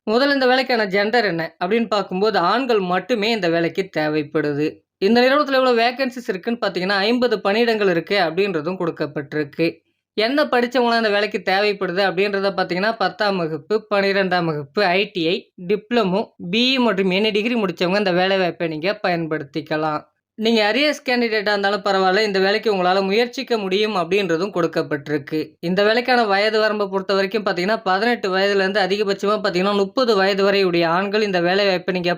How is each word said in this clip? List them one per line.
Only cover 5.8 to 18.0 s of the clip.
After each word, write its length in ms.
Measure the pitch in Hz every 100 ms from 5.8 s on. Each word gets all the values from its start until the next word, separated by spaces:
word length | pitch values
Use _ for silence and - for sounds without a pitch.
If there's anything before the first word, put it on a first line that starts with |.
வேகன்சிஸ் 500 | 233 240 262 247 240
இருக்குன்னு 320 | 185 233 233
பார்த்தீங்கன்னா, 360 | 208 185 185 202
ஐம்பது 360 | 202 247 240 214
பணியிடங்கள் 540 | 196 208 233 220 196
இருக்கு 260 | 170 165 202
அப்படின்றதும் 600 | 170 160 202 165 147 185
கொடுக்கப்பட்டிருக்கு. 880 | 170 - 151 151 135 151 147 160 165 165 _ _ _ -
என்ன 280 | 220 285
படிச்சவங்களாம் 560 | 294 247 240 254 240 233
இந்த 100 | 220
வேலைக்கு 280 | 202 208 208
தேவைப்படுது 640 | 180 190 208 196 185 175
அப்படின்றத 460 | 196 175 202 196 196
பார்த்தீங்கன்னா, 420 | 190 185 180 208 226
பத்தாம் 400 | 180 175 208 196
வகுப்பு, 380 | 165 156 - 214 214
பன்னிரெண்டாம் 580 | 202 196 196 185 180 165
வகுப்பு, 340 | 151 139 - 196
ஐ 140 | 185 208
டி 160 | 185
ஐ, 100 | 160 202 - -
டிப்ளமோ, 560 | 180 208 - 240 196 190 226 - 180
பி 140 | 214
இ 140 | 247 269
மற்றும் 320 | 240 196 190
என் 160 | 185 214
இ 40 |
டிகிரி 260 | 208 220 240
முடிச்சவங்க 420 | 190 175 175
இந்த 140 | 202